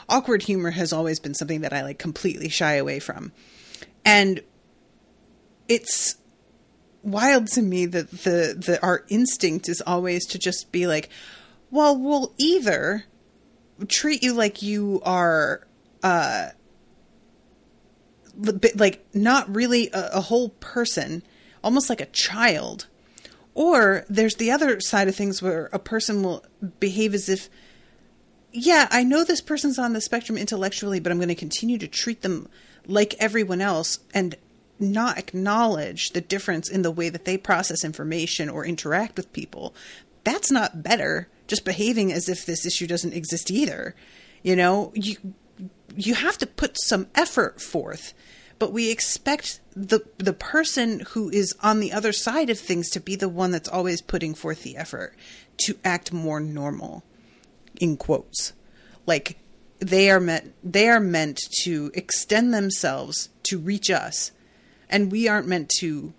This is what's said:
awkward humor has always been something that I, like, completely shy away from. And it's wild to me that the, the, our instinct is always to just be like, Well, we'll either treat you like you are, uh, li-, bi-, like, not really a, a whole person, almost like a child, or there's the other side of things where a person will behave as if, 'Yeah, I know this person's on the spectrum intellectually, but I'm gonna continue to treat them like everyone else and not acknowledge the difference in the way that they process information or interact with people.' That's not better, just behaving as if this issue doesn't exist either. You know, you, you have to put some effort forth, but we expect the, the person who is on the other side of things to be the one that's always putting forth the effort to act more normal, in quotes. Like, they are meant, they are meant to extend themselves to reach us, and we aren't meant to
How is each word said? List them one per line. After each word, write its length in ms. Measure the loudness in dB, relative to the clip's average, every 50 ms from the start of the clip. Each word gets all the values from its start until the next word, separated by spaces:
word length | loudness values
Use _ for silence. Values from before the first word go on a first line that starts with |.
| -2 0
awkward 320 | 2 2 2 2 0 0
humor 300 | 2 0 -2 0 0 -2
has 200 | -2 -2 -2 -2
always 260 | 0 0 0 -2 -2 -4
been 160 | -6 -6 -6
something 280 | -6 -4 -4 -4 -4
that 100 | -4 -4
I, 100 | -4 -4
like, 160 | -6 -6 -8 -8
completely 520 | -8 -8 -6 -4 -4 -4 -4 -4 -6 -4
shy 240 | -2 0 2 2 2
away 240 | 2 0 -2 -4 -6
from. 340 | -8 -10 -10 -10 -12 -16 -16 _ -20 -20 -20 -20 -20 -20 -20 -20 -20 -20 _ _ 4
And 380 | 6 8 8 6 4 2 -2 -4 _ _ _ _ _ _ _ _ _ _ _ _ _ _ _ _ _ _ _ _ _ _ _ _ 0
it's 480 | 0 0 2 0 0 2 2 0 0 -2 _ _ _ _ _ _ _ _ _ _ _ _ _ _ _ _
wild 440 | -6 -4 0 2 4 6 6 4 4 2
to 140 | 2 2
me 240 | 2 2 2 0 0
that 240 | 0 0 -4 -4 -4
the, 440 | -8 -4 0 2 2 2 2 0 -2 -4
the, 200 | 0 0 0 2
our 220 | 2 2 0 0 -2 -2
instinct 640 | 2 2 2 2 2 2 0 0 0 0 -4 -4
is 120 | -4 -4 -2
always 400 | -2 -2 0 0 -2 -2 -2 -4
to 120 | -6 -6 -4
just 320 | -2 -2 -2 -4 -6 -4
be 160 | -2 -2 0
like, 220 | 0 0 -2 -2 -6 -14 -20 -20 -20 -20 -20 -20 -20 -20 _ _ -2
Well, 260 | 2 4 6 6 6
we'll 380 | 4 2 2 2 2 0 -2 -2
either 680 | 0 2 4 4 4 4 2 2 2 2 0 -2 -2 -6 _ _ _ _ _ _ _ _ _ _ _ _ _ _ -10 -4 -2
treat 340 | 0 0 2 2 0 2
you 120 | 2 2 2
like 280 | 4 2 2 0 -2
you 380 | -6 -4 -2 -2 0 0 -2 0 0
are, 640 | 0 2 4 4 4 4 4 2 0 -2 -4 -8 _ _ _ _ _ _ -2
uh, 460 | 0 2 2 2 2 0 -2 -2 -4 -6 -10 _ _ _ _ _ _ _ _ _ _ _ _ _ _ _ _ _ _ _ _ _ _ _ _ _ _ _ _ _ _ _ _ _ _ -20 -12
li-, 160 | -4 -2 -2
bi-, 200 | 0 4 4 4 4
like, 320 | 6 4 4 4 0 -12 _ 0
not 400 | 2 4 6 4 4 2 0 -2
really 360 | 0 2 4 4 2 2 2
a, 180 | -2 -4 -4 -2 -2
a 60 | -2
whole 300 | 0 2 2 2 2 0 -6 -10
person, 600 | -14 -6 -2 -2 -2 0 0 -2 -4 -4 -6 -10 -10 -14 _ -20 -20 -20 -12 -4
almost 260 | 0 2 2 4 2 2
like 120 | -2 -4
a 60 | -4
child, 800 | -6 -2 -2 -2 0 0 2 2 2 2 2 -4 -8 -10 -12 -14 -16 _ _ _ _ -20 -20 -20 -20 -20 -20 _ _ -2
or 500 | 2 4 6 6 6 6 6 4 2 -2 -2
there's 280 | 2 2 2 2 2
the 140 | 0 0 0
other 300 | 2 2 4 2 2 0
side 280 | 0 0 2 2 2 2
of 60 | 0
things 260 | 0 -2 -4 -2 -2
where 300 | -2 -2 -2 -2 -4 -4
a 60 | -6 -8
person 440 | -6 -4 -4 -2 -2 0 0 0
will 220 | 0 0 -2 -4 -10 -16 _ -10 -10 -10 -6 -2
behave 340 | -2 -2 0 0 0 0 0
as 140 | -2 0 -2
if, 200 | -2 -2 -4 -12 _ -20 -20 -20 -20 _ _ _ _ _ _ _ _ _ _ _ _ _ _ _
'Yeah, 360 | -8 -2 4 6 6 6 6 6
I 120 | 4 2
know 220 | 4 4 4 4 4
this 160 | 2 0 -2
person's 380 | -2 -4 -4 -2 0 -2 0 0
on 140 | -2 -2
the 80 | -2 -2
spectrum 380 | -4 -2 -4 -4 -4 -4 -6 -4
intellectually, 640 | -4 -4 -4 -2 -2 -4 -4 -4 -4 -2 -2 -2
but 120 | 0 0
I'm 80 | 0 0
gonna 140 | 0 -2 -2
continue 440 | -4 -6 -6 -6 -4 -2 -2 -2 -2
to 100 | -4 -6
treat 340 | -6 -4 -4 -4 -4 -4
them 260 | -4 -4 -4 -4 -8 -12 -20 -20 -20 -20 -20 -18 -8
like 280 | 0 2 2 2 2 0 -2
everyone 420 | -2 0 2 0 0 0 0 -2
else 400 | 0 0 0 -2 -2 -2 -4 -6 _ _
and 240 | -2 -2 -2 -2 -6 -10 _ _ _ _ _ _ _ -4
not 400 | -2 -2 0 0 0 -2 -2 -4
acknowledge 920 | -8 -8 -6 -4 -2 0 2 2 2 2 0 0 -4 -6 -6 -6 -6 -4
the 100 | -4 -6
difference 480 | -4 -4 -4 -4 -2 -4 -4 -4 -4 -2
in 140 | -2 0
the 80 | 0 0
way 180 | 0 -2 -4 -4
that 160 | -4 -6 -6
they 140 | -4 -4 -4
process 460 | 0 0 0 2 0 -2 -2 -2 -4
information 640 | -4 -6 -6 -6 -4 -4 -4 -2 -4 -4 -4 -4 -6
or 160 | -6 -8 -6
interact 520 | -6 -6 -6 -2 -2 0 0 0 -2 -6
with 160 | -10 -10 -10
people.' 420 | -10 -12 -12 -12 -12 -12 -14 -14 -14 -16 -20 -20 -20 -20 -20 _ _ _ -2
That's 260 | -2 -2 2 2 2
not 320 | 4 4 2 0 -4 -4
better, 460 | -2 0 0 0 0 -2 -4 -4 -6 -10 _ _ _
just 180 | -4 -4 -4 -2
behaving 480 | -4 -2 0 0 0 2 2 0 0
as 160 | 0 -2 -2 -4
if 180 | -4 -4 -4
this 200 | -6 -4 -4 -2
issue 200 | -2 -4 -4 -2
doesn't 260 | -2 -2 -2 -2 -4
exist 380 | -6 -6 -6 -4 -4 -4 -2 -2
either. 440 | 0 0 0 0 -2 -6 -10 -12 -12 -16 -20 -20 -20 -20 -20 -20 -16 _
You 140 | 0 2 4
know, 340 | 4 6 4 4 2 0 -4 -6
you, 220 | -6 -4 -4 -6 -8 -12 -16 -16 _ _ _ _ -16 -16 -16 _ _ _ -16 -10
you 200 | -6 -2 0 0
have 240 | 0 0 0 0 -2
to 80 | -4
put 340 | -6 -4 -4 -4 -2 -2 -2
some 280 | 0 2 2 0 0 0 2
effort 460 | 2 2 2 2 0 0 0 -2 -8
forth, 540 | -12 -6 -6 -6 -6 -6 -10 -12 -12 -16 -18 _ -20 -20 -20 -20 -20 -14 -6 -4
but 140 | -4 -2
we 180 | -2 -2 -2 -2
expect 720 | 0 0 0 -2 -2 -2 0 -2 -2 -2 -2 -8 -10 -10 _ _ -12
the, 240 | -8 -2 2 2 2 0 -2 _
the 160 | -4 -2 -2
person 680 | -2 -2 -4 0 0 2 2 2 0 0 0 0 -2 -4 -8 -6
who 180 | -6 -4 -4 0
is 260 | 0 0 0 0 -2 0
on 180 | 2 2 2 2
the 120 | 0 -2
other 200 | -2 -2 -2 0
side 360 | -2 0 -2 -2 0 0 0 0
of 100 | -2 -4
things 300 | -2 -4 -2 -2 -2 -4
to 100 | -4 -6
be 160 | -6 -6 -6
the 120 | -4 -4 -4
one 220 | -2 -2 0 0
that's 180 | 0 -2 -4 -4
always 320 | -4 -2 -2 -2 -2 -4
putting 320 | -6 -4 -4 -4 -4 -4
forth 300 | -8 -8 -8 -8 -8 -8
the 140 | -10 -14 -12
effort 380 | -12 -12 -10 -10 -12 -12 -12 _ _ -20 -20 -20 -20 -20 _ _ -2
to 180 | -2 -2 -2 -2 -2
act 280 | -2 -2 -2 -4 -6
more 280 | -8 -4 -4 -4 -4 -4
normal, 640 | -6 -6 -8 -6 -6 -6 -8 -8 -10 -12 -12 -14 -18 _ _ _ _ _ _ _ _ -20 _ _ -20 -16 -6 -2
in 180 | -2 -2 -2
quotes. 580 | -2 -2 -2 -2 -2 -2 -6 -6 -6 -6 -6 -8 _ _ -20 -20 -20 -20 -20 -20 -10 -2
Like, 320 | 0 0 0 0 -6 -12 -12 _ _ -20 -20 _ -20 _ -8
they 320 | -4 2 4 6 8 8
are 100 | 8 6
meant, 340 | 4 2 0 -2 -4 -8 -20 _ -8
they 240 | 0 2 4 6 6
are 120 | 6 6
meant 380 | 4 2 2 0 0 -2 -4 -6 -6 -2 -2 -2 0
to 260 | 0 -2 -2 -4 -4
extend 640 | -6 -8 -4 -2 -2 -2 0 2 2 4 4 4 2
themselves 720 | 2 2 0 0 0 0 0 -2 -2 -6 -4 -4 -4 -6 -6 _ _
to 160 | -4 -4 -4 -2
reach 320 | -2 -2 -2 0 0 0
us, 420 | 0 0 -2 -2 -4 -4 -4 -4 -8 _ _ _ _ _ _ _ _ _ _ 0
and 240 | 0 2 2 2
we 160 | 0 2 2 2
aren't 200 | 2 2 2 0
meant 200 | -2 -2 0 0 0 0
to 340 | 0 -2 -4 -6 -8 -12 -14